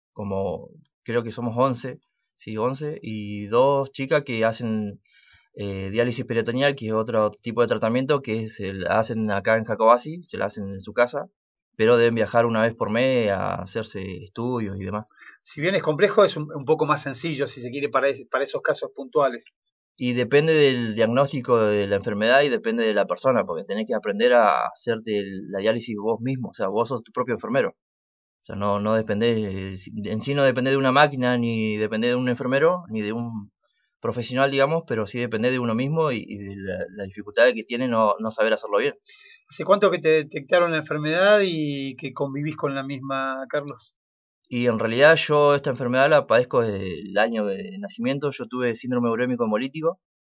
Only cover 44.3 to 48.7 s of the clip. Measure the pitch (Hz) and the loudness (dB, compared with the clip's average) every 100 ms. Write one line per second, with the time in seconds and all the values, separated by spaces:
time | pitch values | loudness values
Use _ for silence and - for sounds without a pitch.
44.3 | _ _ 120 123 110 113 117 147 160 - | _ _ -2 0 2 0 6 6 6 4
45.3 | 147 147 143 143 123 123 127 139 151 - | 4 4 4 0 -4 0 2 6 4 4
46.3 | 113 123 131 113 98 95 80 80 98 113 | 4 4 2 2 0 -4 -8 -4 0 0
47.3 | 113 104 98 98 95 101 - 120 139 143 | 0 -2 -4 -8 -10 -10 -6 -4 -2 -4
48.3 | 135 117 123 123 | -6 -8 -2 -2